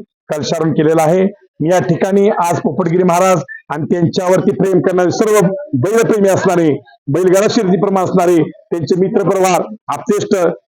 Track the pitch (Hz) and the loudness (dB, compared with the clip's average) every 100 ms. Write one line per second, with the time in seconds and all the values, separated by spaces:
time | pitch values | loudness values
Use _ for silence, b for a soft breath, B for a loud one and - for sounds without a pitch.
0 | - _ - 151 139 165 160 151 151 165 | -2 _ -10 -8 -4 -4 -2 0 2 2
1 | 156 185 190 B B - 151 180 180 160 | 2 2 0 B B -6 0 0 0 -2
2 | 196 196 196 - 175 156 - 139 175 175 | 0 2 2 0 -2 -2 -4 -2 -2 0
3 | 180 170 190 180 139 B - 147 185 180 | 2 2 2 2 -2 B -10 -8 -4 0
4 | 165 175 180 185 151 - 190 185 170 180 | 0 0 0 2 2 0 0 0 0 0
5 | 180 - 220 214 190 - - 190 170 226 | 0 0 0 2 2 -2 -6 -4 0 0
6 | 226 214 196 185 - 175 160 135 b - | 2 2 2 2 0 2 2 0 b -14
7 | - 147 185 180 208 - 190 185 196 196 | -4 0 2 2 2 0 0 0 0 0
8 | 175 180 175 170 147 - _ 175 139 185 | 0 0 2 2 0 -6 _ -6 -2 0
9 | 190 208 185 196 190 170 - - - 139 | 0 0 0 0 0 0 -2 -10 -10 -10
10 | - 208 - 202 170 170 | -6 -6 -2 -2 -2 -4